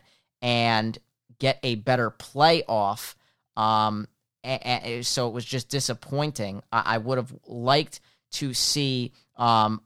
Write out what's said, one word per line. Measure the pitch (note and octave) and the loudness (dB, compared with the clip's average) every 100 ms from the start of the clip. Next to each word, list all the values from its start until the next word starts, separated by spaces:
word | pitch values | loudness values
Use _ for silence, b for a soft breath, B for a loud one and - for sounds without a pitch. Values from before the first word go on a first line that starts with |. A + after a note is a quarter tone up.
| b b b _ | b b b _
and | A#2+ A#2+ A#2 A2 A2 A2 - _ _ - | 0 2 4 2 0 -6 -14 _ _ -4
get | C3 C3+ | -2 0
a | C3 | -2
better | A2+ A2 B2+ A2+ | -2 0 0 0
play | - - C3+ D#3 E3 - | -6 -8 2 4 4 2
off. | A2+ G2+ A2 - - _ _ _ - | 0 2 -2 -8 -16 _ _ _ 0
Um, | A2 A2 G#2+ G#2 G#2+ _ _ _ | 2 4 2 0 -6 _ _ _
a-, | B2 B2+ B2 B2 A2+ A#2+ | -8 -6 -4 -4 -4 -6
a-, | |
so | A#2+ - A#2+ | -4 -2 -2
it | |
was | A#2 A2+ | -4 -6
just | C3 - | -8 -6
disappointing. | C#3 C3 A#2 - C#3 D3+ C#3+ G2+ G2 - | -4 -4 -6 -6 -4 -4 -4 -8 -8 -4
I, | A2+ - | -2 0
I | A2+ | -2
would | A2+ B2+ | -2 -4
have | B2 B2 - | -4 -10 -16
liked | A#2 B2 C#3+ D#3 - b b _ | -4 2 2 2 -8 b b _
to | - C#3+ | -8 -4
see, | A#2+ - D3 C#3 B2+ A#2+ b b - | -2 -2 0 0 -2 -4 b b 0
um, | A#2+ A2+ G#2+ A2 | 4 6 4 2